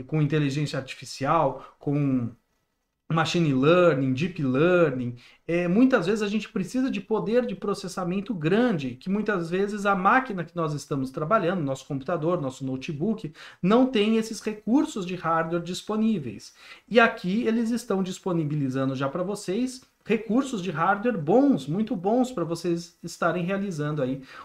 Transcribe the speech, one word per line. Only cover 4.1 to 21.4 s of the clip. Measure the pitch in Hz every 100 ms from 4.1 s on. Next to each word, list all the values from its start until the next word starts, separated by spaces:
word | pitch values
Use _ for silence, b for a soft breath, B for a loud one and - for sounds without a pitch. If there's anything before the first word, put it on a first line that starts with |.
deep | 127 180 -
learning, | 139 127 170 180 160 131 123 120 B B -
é, | 170 175
muitas | 196 262 247 170
vezes | 214
a | 208
gente | 214 -
precisa | 202 180 254 262
de | 196
poder | - 214 175 233
de | 240 202
processamento | 208 190 180 196 170 190 196 196
grande, | 151 202 247 175 131
que | 120 185
muitas | 202 214 196 165
vezes | 180 202 214 202
a | 190
máquina | 190 254 262 190
que | 160 170
nós | 160 147
estamos | - 143 131
trabalhando, | - 151 - 165 190
nosso | 139 135 -
computador, | 139 135 170 156 175
nosso | 135 -
notebook, | 131 131 - 143 196 220 151 B B B
não | 180 233 254
tem | 226 208 220
esses | 220 220
recursos | 220 214 - 262 311 220
de | 180 185
hardware | 165 165 165 170
disponíveis. | 165 185 - 214 220 202 127 104 - B B B _
E | 220
aqui | 233 - 180 208 226
eles | 226 226
estão | 240 - 196
disponibilizando | 185 185 190 170 147 151 135 131 135 131
já | 139
pra | 175
vocês | 180 202 - 202 254 - - _
recursos | - 220 - 226 269 220
de | 180
hardware | 151 175 202 240 202
bons, | 147 226